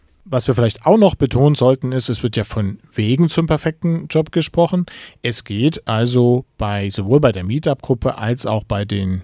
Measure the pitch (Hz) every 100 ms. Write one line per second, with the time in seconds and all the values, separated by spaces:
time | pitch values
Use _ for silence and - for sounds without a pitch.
0 | _ _ - 127 - 117 117 - 156 220
1 | 196 - 135 123 147 147 127 131 127 131
2 | 127 113 120 113 101 113 98 - _ -
3 | 107 135 165 - 165 156 160 - 170 165
4 | 151 160 156 175 156 - 170 180 175 -
5 | - _ 123 - - 104 143 - - 110
6 | 120 123 123 123 - - 104 104 98 104
7 | 98 143 135 95 90 139 160 135 - 123
8 | 131 - 107 127 107 107 - 101 104 101
9 | 95 92